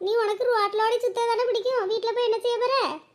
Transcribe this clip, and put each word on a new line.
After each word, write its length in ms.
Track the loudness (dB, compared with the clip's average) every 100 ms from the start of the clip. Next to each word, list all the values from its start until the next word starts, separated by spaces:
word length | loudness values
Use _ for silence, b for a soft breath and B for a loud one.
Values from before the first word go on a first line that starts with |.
நீ 100 | -2 0
உனக்கு 280 | 2 0
ரோட்லோட 540 | 2 2 2 2 2 2
சுத்த 260 | 0 0 0
தானே 160 | 0 0
பிடிக்கும், 420 | 0 0 -2 0
வீட்ல 240 | -2 -2
போய் 120 | 0
என்ன 140 | 0 0
செய்ய 180 | 0 0
போற? 160 | 0 0 -2 -4 -14